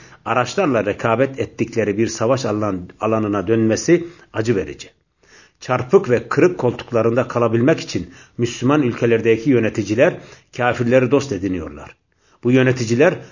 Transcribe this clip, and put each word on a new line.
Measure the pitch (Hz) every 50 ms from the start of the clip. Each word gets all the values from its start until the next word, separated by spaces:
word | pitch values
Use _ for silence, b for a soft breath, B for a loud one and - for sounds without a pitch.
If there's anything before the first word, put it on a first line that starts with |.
| B B B B B
araçlarla | - 117 123 120 123 - 196 196 151 127 110 98
rekabet | 101 98 - - 117 110 113 135 135 135 -
ettikleri | 107 - - - 113 - - 117 104 104 101 104
bir | 113 107
savaş | - - 117 117 135 127 131
alan-, | 110 104 107 107 104 95 90 87 87 - -
alanına | - 110 110 110 107 104 101 101 92 92
dönmesi | 113 113 110 110 107 - - - 170 170 170 B B B B B -
acı | 110 110 120 117
verici. | 95 85 78 67 - - - _ _ _ _ _ _ b b b b b b b b
Çarpık | - - 127 123 120 - - 202 196 123
ve | 123 110 - -
kırık | - 139 160 180 175 -
koltuklarında | 127 123 - - - - 120 113 110 117 113 127 120 117
kalabilmek | - 120 117 113 110 117 120 147 165 -
için | - - - 101 85 - B B B B B -
Müslüman | 120 117 - - 120 127 147 156
ülkelerdeki | 139 120 - - 123 117 117 110 107 113 113 113 - 147
yöneticiler | 127 117 113 107 - 117 101 95 107 117 147 180 180 B B B B B B B - -
kafirleri | 120 123 113 - 123 117 123 131 127 117
dost | 139 135 - -
ediniyorlar. | 107 92 90 98 92 87 78 - 73 73 - - - _ _ _ _ _ _ _ _ _ -
Bu | 120
yöneticiler | 127 131 127 131 123 123 120 107 117 120 151 185 170 - B B